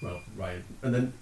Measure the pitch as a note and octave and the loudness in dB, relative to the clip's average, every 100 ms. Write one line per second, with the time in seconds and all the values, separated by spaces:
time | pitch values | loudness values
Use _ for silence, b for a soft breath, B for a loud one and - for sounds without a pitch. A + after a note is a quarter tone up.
0 | F#2+ E2+ - G2+ F#2 F2+ F#2 - B2 B2 | -4 -6 -6 -4 -2 -2 -6 -4 4 4
1 | B2+ - | 4 0